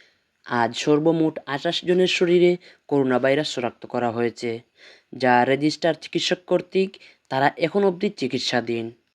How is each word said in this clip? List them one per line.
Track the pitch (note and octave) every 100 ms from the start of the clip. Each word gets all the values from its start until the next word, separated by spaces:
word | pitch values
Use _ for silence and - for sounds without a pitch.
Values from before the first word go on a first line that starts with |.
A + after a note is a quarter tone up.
| _ _ _ _ -
আজ | A#2+ A#2 A#2+
সর্বমোট | - D3+ D#3+ E3 D#3 D#3 -
আঠাশ | C#3+ E3+ E3+ E3
জনের | F3+ F#3
শরীরে | - F3 F3 F3 F3 - _ -
করোনা | C#3+ C3 B2+
ভাইরাস | C3 C#3 D3+
শনাক্ত | - A#2+ - -
করা | B2 A#2+
হয়েছে, | A#2 A#2 A2+ A#2+ A2+ - _ - - _
যা | B2+ B2+ B2 B2
রেজিস্টার | C#3 D3+ - E3+ D#3
চিকিৎসক | - E3+ - F3 -
কর্তৃক | F3+ - F#3 F#3+ - - _ -
তারা | C3+ C#3+ -
এখন | D#3+ G3+
অবধি | G3 F3 G3+ -
চিকিৎসাধীন। | B2+ B2+ - B2 A#2 A#2 A2+ - _